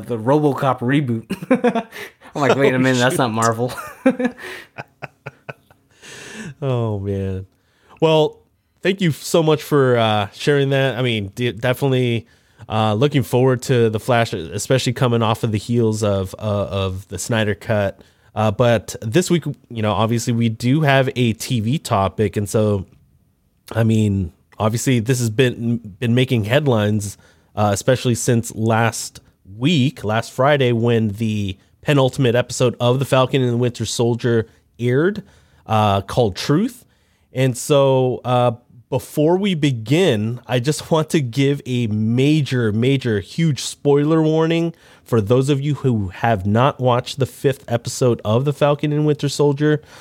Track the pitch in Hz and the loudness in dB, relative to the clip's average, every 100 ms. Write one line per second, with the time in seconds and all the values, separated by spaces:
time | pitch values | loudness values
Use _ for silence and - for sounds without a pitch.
0 | 101 117 110 151 151 127 139 123 120 143 | -4 -4 0 2 2 0 -2 -2 0 0
1 | 131 113 - - - 247 247 233 233 - | 0 -4 -6 -8 0 0 2 -2 -4 -12
2 | - _ - - 131 131 139 127 131 127 | -18 _ -12 -2 2 4 2 2 2 2
3 | 127 127 123 110 113 113 123 - - - | 2 0 -2 2 0 0 -2 -6 -14 -2
4 | 262 254 247 - - - - - - _ | -2 0 -4 -8 -16 -16 -18 -20 -20 _
5 | - _ - - - - _ _ _ _ | -20 _ -20 -18 -18 -20 _ _ _ _
6 | - - - 214 196 - 139 123 113 104 | -20 -20 -18 -16 -16 -8 -4 -2 -2 -4
7 | 98 98 95 95 95 _ _ _ _ - | -4 -4 -4 -6 -10 _ _ _ _ -2
8 | 160 156 151 - _ _ _ _ 180 196 | 2 4 2 -2 _ _ _ _ -4 0
9 | 175 135 - 175 156 151 - 147 131 120 | 0 -2 0 2 4 0 2 2 4 2
10 | 110 107 98 - - 143 139 139 135 113 | 2 0 -4 -4 0 0 2 0 0 0
11 | 127 110 98 107 123 98 123 127 139 127 | -2 -2 -4 -4 -4 -2 -2 0 0 2
12 | 123 117 - _ _ _ - 110 110 107 | 0 -2 -6 _ _ _ -6 0 0 2
13 | 147 143 - 123 131 127 - 123 113 107 | 2 0 0 2 2 0 0 2 2 0
14 | - 117 113 101 80 98 - 131 131 120 | 0 0 0 -4 -8 -6 -2 0 0 0
15 | 127 117 110 110 120 104 - 120 110 107 | 0 2 0 0 -2 -2 -2 0 0 0
16 | 107 98 95 - 107 101 98 98 95 95 | 0 0 -4 -6 -4 -4 -4 -4 -4 -6
17 | - 101 - 113 107 98 - 107 98 - | -10 -10 -4 -2 -2 -4 -2 -2 -2 -6
18 | - _ _ - 107 101 120 113 - - | -16 _ _ -2 -2 2 2 2 -2 -10
19 | 110 117 185 175 147 - - 113 107 95 | -2 0 2 0 -2 -10 -12 -4 -2 0
20 | 110 117 123 117 117 110 120 151 147 135 | 0 0 -2 0 0 0 0 2 4 2
21 | 131 120 120 107 - 123 107 151 - 107 | 2 0 0 -2 -4 -2 -2 -2 -2 0
22 | 95 - 104 107 101 117 107 101 - _ | 0 0 -2 -2 -2 0 0 0 -4 _
23 | _ _ _ _ _ _ - 113 113 110 | _ _ _ _ _ _ -8 -2 2 2
24 | 107 98 87 - _ - 110 117 - 123 | 2 0 -2 -8 _ -4 -2 -2 0 0
25 | 110 127 117 110 127 110 117 117 107 90 | 0 0 0 0 0 0 -4 -4 -6 -6
26 | 117 123 131 123 104 135 143 113 104 107 | 0 2 2 0 0 0 2 2 2 0
27 | 101 - _ _ _ - 104 101 - 127 | -4 -10 _ _ _ -2 0 0 0 0
28 | 127 113 - 117 - - 110 113 117 - | 0 0 0 0 0 -4 0 2 0 -2
29 | - - - _ 95 104 139 165 127 - | -10 -16 -20 _ -20 -4 0 2 0 -2
30 | 101 110 - - 135 147 123 117 117 117 | -4 -2 -2 0 2 4 2 2 2 2
31 | 110 101 113 107 101 92 _ _ - 143 | 0 -2 -2 -2 -4 -8 _ _ 0 2
32 | 131 - 127 120 120 - 127 - 120 131 | 2 0 0 2 0 0 -2 0 0 0
33 | 135 131 131 139 127 120 123 - 110 - | 2 2 2 2 0 0 -2 -2 -6 -2
34 | 120 113 123 117 110 _ _ - 120 131 | -2 0 0 0 -2 _ _ -6 -2 2
35 | 175 214 - _ _ _ - 110 107 98 | 0 -2 -10 _ _ _ -2 2 2 2
36 | - - 113 92 - 151 247 - _ _ | 0 0 0 -2 0 0 0 -6 _ _
37 | _ _ _ 127 131 120 - 143 139 131 | _ _ _ -2 -2 -2 0 2 4 2
38 | 127 120 123 123 123 117 _ 123 - 131 | 0 -2 -2 2 2 -2 _ -20 -6 -6
39 | - - 151 185 202 170 147 120 107 156 | -4 0 2 2 0 0 0 0 0 2
40 | 190 107 110 123 - 127 123 147 - 160 | 4 2 -2 -6 -4 -2 -2 -4 -2 -2
41 | 156 170 127 120 139 143 - 123 117 107 | 0 0 0 0 0 0 -4 -2 -2 0
42 | 110 120 139 156 131 127 113 104 123 139 | 0 2 2 2 0 0 0 0 2 0
43 | 123 104 - - 165 135 - - 143 143 | 0 -2 -4 -2 0 -2 -6 -4 2 2
44 | 147 160 156 156 160 165 170 - - - | 4 2 2 2 2 0 -2 -6 -16 -20
45 | - 117 98 123 135 139 147 139 135 113 | -2 0 2 2 2 0 -2 -2 0 0
46 | 92 - 117 110 101 107 135 - 127 120 | -2 -2 -2 0 0 2 2 0 0 0
47 | - - 123 - 143 127 - 117 - - | -2 -4 -6 -2 -2 -2 -4 -6 -4 -2
48 | 127 113 104 117 143 143 143 143 151 147 | 0 0 0 0 0 0 0 2 -2 0
49 | 151 143 143 - 147 143 151 151 - - | 0 0 -2 0 0 2 2 0 -4 -20